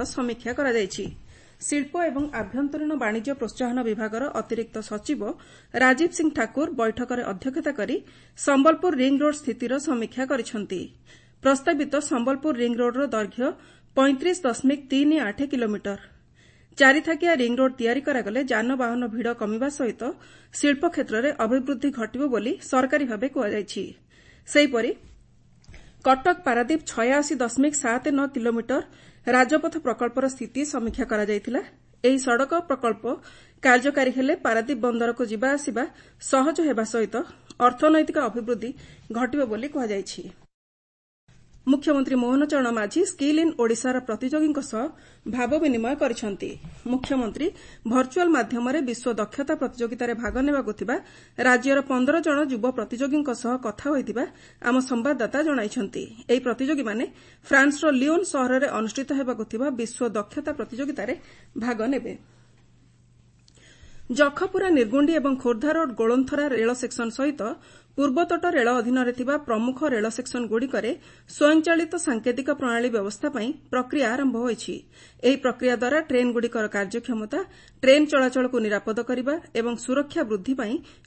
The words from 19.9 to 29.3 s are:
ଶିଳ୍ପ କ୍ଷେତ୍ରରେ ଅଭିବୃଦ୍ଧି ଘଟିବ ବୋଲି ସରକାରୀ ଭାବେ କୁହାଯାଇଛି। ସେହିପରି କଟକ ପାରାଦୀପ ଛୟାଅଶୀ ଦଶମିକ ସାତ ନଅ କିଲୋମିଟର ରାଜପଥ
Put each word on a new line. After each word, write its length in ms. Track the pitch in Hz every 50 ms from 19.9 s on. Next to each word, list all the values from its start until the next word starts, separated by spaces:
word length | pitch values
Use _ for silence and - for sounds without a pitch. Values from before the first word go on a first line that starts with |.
| 185 - 220 254 370 - - - - - - _ -
ଶିଳ୍ପ 300 | - - 285 285 277 -
କ୍ଷେତ୍ରରେ 440 | 339 339 311 254 - 214 220 240 294 - -
ଅଭିବୃଦ୍ଧି 500 | 233 220 247 269 254 277 285 233 - 285
ଘଟିବ 320 | - 233 220 208 - 247 285 294
ବୋଲି 260 | 240 208 202 240 359 -
ସରକାରୀ 440 | - - - 254 262 262 - 302 285
ଭାବେ 220 | 240 220 208 233 277
କୁହାଯାଇଛି। 540 | - 294 233 208 214 214 190 - - 202 190 - - _ _ _ _ - - - - - - -
ସେହିପରି 440 | - 294 294 269 262 226 226 262 427 - - - - - - _ _ - _ _ - - _ - - - - - - - -
କଟକ 340 | 262 262 262 - 359 359 359 -
ପାରାଦୀପ 360 | 277 233 233 240 233 311 320 -
ଛୟାଅଶୀ 500 | - - 247 226 247 269 294 294 294 320
ଦଶମିକ 380 | 254 247 233 - - 269 302 294
ସାତ 280 | - - 233 226 247 - 311
ନଅ 180 | 277 269 277 277
କିଲୋମିଟର 540 | 285 262 226 240 233 233 226 - 247 302 - - - - - - - - -
ରାଜପଥ 460 | 240